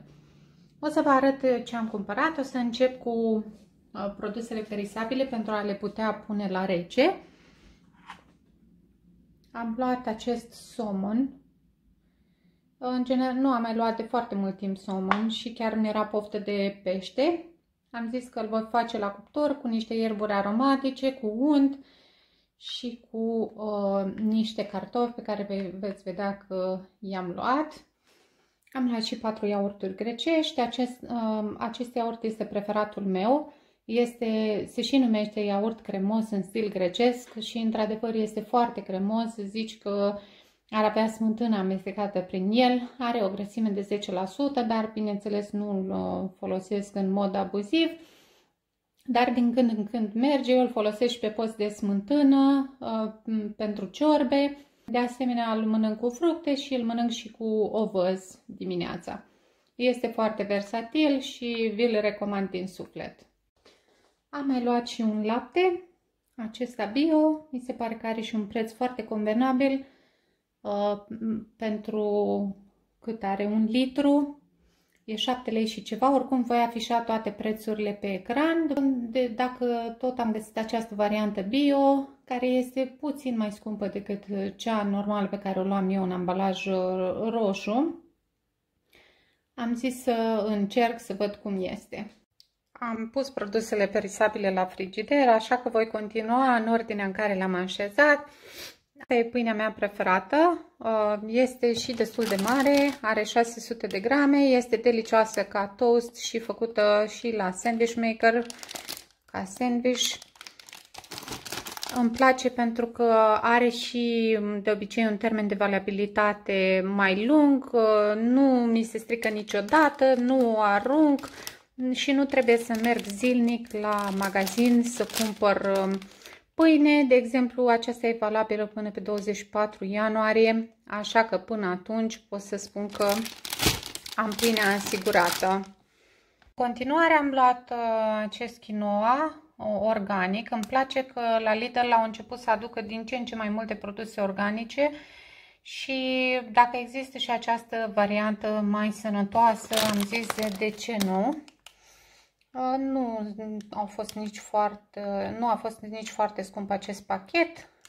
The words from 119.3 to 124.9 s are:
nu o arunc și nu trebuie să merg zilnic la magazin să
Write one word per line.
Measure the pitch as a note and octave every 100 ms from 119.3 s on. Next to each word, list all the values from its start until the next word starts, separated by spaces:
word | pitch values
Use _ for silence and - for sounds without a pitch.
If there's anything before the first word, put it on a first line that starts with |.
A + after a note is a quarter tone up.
| G#3+ G#3 G3+ G3+ D4+ D4 C#4+ C4 B3+
nu | B3 C4 A#3 A3
o |
arunc | G#3 G3+ A#3 D4 D4+ C#4 - - - - _ - B3+
și | B3+ -
nu | C#4 C#4
trebuie | C#4 A#3 A#3
să | A#3 A3+
merg | A#3 A3+ G3
zilnic | G3+ B3 B3 A#3 A#3 A#3
la | G#3+ G#3+ G#3 G3+ G3
magazin | G3 G3 F#3+ A#3 A#3+ A#3+
să | A#3+